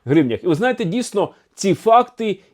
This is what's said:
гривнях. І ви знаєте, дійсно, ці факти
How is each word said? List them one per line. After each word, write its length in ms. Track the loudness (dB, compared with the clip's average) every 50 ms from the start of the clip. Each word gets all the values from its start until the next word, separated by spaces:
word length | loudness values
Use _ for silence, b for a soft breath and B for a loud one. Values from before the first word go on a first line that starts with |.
| b
гривнях. 380 | 0 2 2 2 0 -2 -4 -2
І 40 |
ви 80 | -2 -2
знаєте, 300 | 0 0 -2 -2 -2 -4
дійсно, 480 | -4 -4 -4 -6 -4 -2 -2 -4 -4 b b b b b
ці 200 | -4 -2 -2 -2
факти 680 | 0 2 4 4 4 4 0 -4 -8 -6 -6 -6 b b b